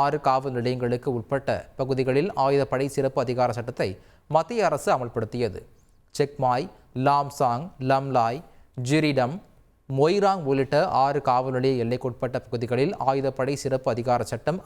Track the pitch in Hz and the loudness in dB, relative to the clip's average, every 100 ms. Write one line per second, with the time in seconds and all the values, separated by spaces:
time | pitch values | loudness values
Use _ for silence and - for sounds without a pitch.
0 | 143 151 139 131 135 123 120 127 123 120 | 2 2 2 2 0 -2 -2 0 0 0
1 | 139 120 - 139 131 120 - - 131 135 | -2 -4 -2 -2 0 -4 -4 -6 -2 0
2 | 131 135 196 - 135 139 131 131 139 139 | 2 2 0 0 2 2 2 0 0 0
3 | 131 135 123 123 123 113 120 - 110 92 | 0 0 -2 0 0 0 -6 -4 -4 -6
4 | - - - 156 165 240 175 139 196 143 | -16 -20 0 0 2 0 0 0 0 0
5 | 120 117 110 120 113 - - _ _ _ | 0 -4 -4 -4 -4 -6 -16 _ _ _
6 | _ - 139 139 127 123 185 - _ 127 | _ -2 -2 0 0 0 -4 -12 _ -2
7 | 139 143 143 - 131 120 175 - 131 135 | 2 2 0 -2 0 0 -6 -6 0 0
8 | 139 127 113 139 - - - - 123 156 | 2 2 0 -2 -12 -20 -16 -8 0 2
9 | 151 131 123 190 - - _ _ - 135 | 2 2 0 -4 -12 -20 _ _ -6 2
10 | 156 202 196 190 135 135 123 147 185 123 | 2 4 2 2 0 0 2 2 2 2
11 | 135 143 135 123 131 127 135 127 117 127 | 2 2 2 2 0 0 0 0 -2 -2
12 | 131 117 123 127 - 120 117 123 156 - | -4 -4 -4 -4 -6 -6 -2 0 0 0
13 | 127 139 135 135 131 139 135 127 131 117 | 0 0 -2 -2 -2 -2 -2 -2 -2 -2
14 | 123 120 - 117 - 180 | 0 0 0 -4 -4 -4